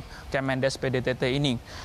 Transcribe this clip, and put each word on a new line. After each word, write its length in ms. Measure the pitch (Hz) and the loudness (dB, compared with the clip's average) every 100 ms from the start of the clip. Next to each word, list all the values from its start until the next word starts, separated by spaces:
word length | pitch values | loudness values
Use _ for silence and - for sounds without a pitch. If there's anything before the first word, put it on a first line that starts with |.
| - - - | -4 -12 -4
Kemendes 480 | 139 135 131 135 - | 0 0 2 2 2
P 160 | 135 | 0
D 80 | 127 | 2
T 160 | 123 123 | 2 2
T 80 | 131 | 2
ini. 320 | 139 143 117 - - | 2 2 0 -4 -12